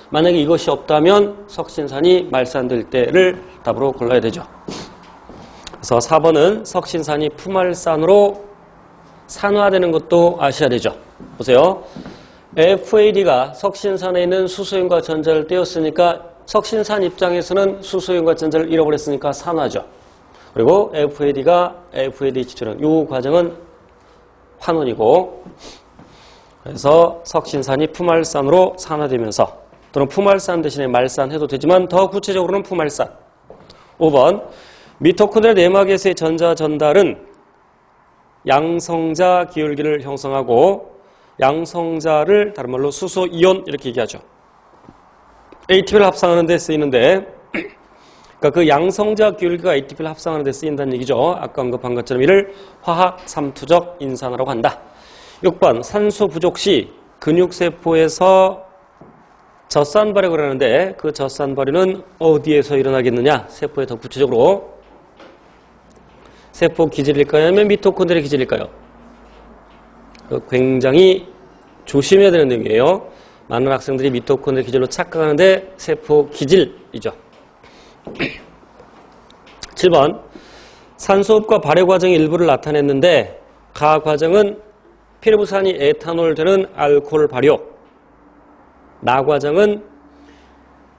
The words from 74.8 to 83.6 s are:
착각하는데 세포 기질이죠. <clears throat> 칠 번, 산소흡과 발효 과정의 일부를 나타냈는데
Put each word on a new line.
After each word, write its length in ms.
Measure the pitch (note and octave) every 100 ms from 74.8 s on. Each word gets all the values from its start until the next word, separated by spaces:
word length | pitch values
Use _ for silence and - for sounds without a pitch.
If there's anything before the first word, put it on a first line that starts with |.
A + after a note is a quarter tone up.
| B2+
착각하는데 840 | - F3 D#3+ D#3 D3 F#3 F#3+ - -
세포 520 | - D3+ - D3 C#3+
기질이죠. 840 | - C#3 F#3 C#3+ - - A#2 G#2+ - _ _ _ _ - - - _
<clears throat> 1700 | - - - - - - _ - - - - _ _ _ - - -
칠 160 | - F3+
번, 300 | E3 D3 G#3+ - - - - - - _ -
산소흡과 640 | - G3 G3+ G#3+ G#3+ G#3+
발효 260 | C#3+ D#3+ F#3
과정의 300 | F#3 F#3 E3
일부를 300 | D#3 E3+ E3+
나타냈는데 920 | C3 D3+ D3 C#3+ C3+ F3 D3+ G#2 - - _